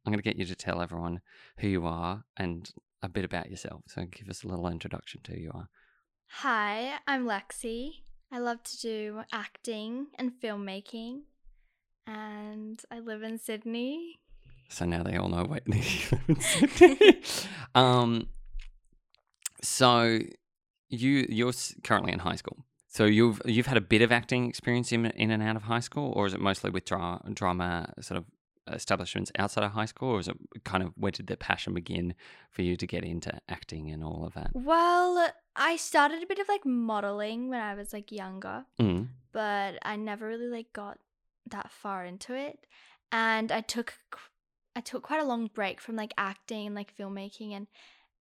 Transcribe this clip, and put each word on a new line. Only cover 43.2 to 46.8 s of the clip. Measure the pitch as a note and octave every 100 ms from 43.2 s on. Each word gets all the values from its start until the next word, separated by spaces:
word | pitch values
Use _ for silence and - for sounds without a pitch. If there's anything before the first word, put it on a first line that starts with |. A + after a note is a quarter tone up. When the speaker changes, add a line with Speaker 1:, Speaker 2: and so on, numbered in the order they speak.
| A3+ A3 A3
Speaker 2:
I | A3
took | A3 A#3 A#3 - _
qu-, | - - _ _ _ _ A#3+
I |
took | A#3 B3+
quite | - D#4
a | D4
long | A#3+ A3+
break | - G3+ -
from, | - A3
like, | G#3+ -
acting | G3 F#3+ - A3 G#3
and, |
like, | G#3